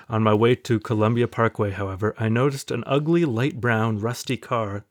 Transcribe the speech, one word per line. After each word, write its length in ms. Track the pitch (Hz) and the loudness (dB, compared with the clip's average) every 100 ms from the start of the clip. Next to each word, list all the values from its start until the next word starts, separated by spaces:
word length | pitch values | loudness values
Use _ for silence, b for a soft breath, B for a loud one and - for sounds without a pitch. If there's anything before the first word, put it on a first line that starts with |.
| - | -4
on 140 | 110 | 2
my 100 | 110 | 4
way 220 | 107 117 127 | 6 4 2
to 240 | - 117 | 0 -2
Columbia 480 | - 107 107 117 117 | 0 0 2 2 0
Parkway, 420 | - 113 - 104 | 0 0 0 -4
however, 440 | 95 98 92 107 - | -4 -6 -4 -4 -2
I 100 | 110 | 0
noticed 440 | 117 143 139 - | 0 0 -2 -6
an 120 | 120 - | -6 -2
ugly, 360 | 139 151 170 | 0 2 2
light 380 | 160 113 135 120 | 2 0 -2 -2
brown, 380 | 120 110 113 107 | 0 2 0 0
rusty 360 | 110 123 - 123 | -4 -6 -6 -6
car 460 | - 120 104 101 - | -4 -4 -4 -6 -10